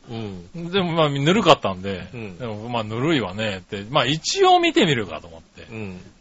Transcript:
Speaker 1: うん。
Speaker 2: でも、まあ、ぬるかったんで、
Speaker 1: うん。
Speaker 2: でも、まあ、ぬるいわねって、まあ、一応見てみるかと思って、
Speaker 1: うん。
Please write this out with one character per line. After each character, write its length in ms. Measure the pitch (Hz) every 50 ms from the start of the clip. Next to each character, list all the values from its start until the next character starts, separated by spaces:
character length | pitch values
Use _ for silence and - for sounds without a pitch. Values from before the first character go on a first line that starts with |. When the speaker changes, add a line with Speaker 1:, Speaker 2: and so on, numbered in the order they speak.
| - -
Speaker 1:
う 40 | 117
ん。 560 | 113 110 101 95 90 85 90 - 165 170 170
Speaker 2:
で 100 | 180 196
も、 120 | 180 170
ま 120 | 160 165 156
あ、 40 | 147
ぬ 240 | 139 139 139 160
る 100 | 190 233
か 100 | - 165
っ 80 | 139 -
た 120 | - 98
ん 80 | 95 92
で、 260 | 95 98 95 87 90 -
Speaker 1:
う 40 | 131
ん。 220 | 120 110 98 90 -
Speaker 2:
で 80 | 127
も、 220 | 113 104 104 110 120
ま 120 | 120 117
あ、 40 | 107
ぬ 160 | 107 110 117
る 160 | 131 170 165
い 40 | 131
わ 120 | 104 87 95
ね 240 | 107 110 107 95 92
っ 20 |
て、 220 | - - 107 98 101 107
ま 120 | 147 147
あ、 20 | 120
一 380 | 131 156 160 - - - 392 381
応 160 | 370 359 359
見 140 | 339 339 -
て 100 | 339 220
み 100 | 160 135
る 120 | 117 101
か 140 | 85 80 76
と 60 | -
思 120 | 85 80 82
っ 20 |
て、 260 | - _ _ - 80 -
Speaker 1:
う 40 | 113
ん。 260 | 110 104 95 90 92 98 101 98 _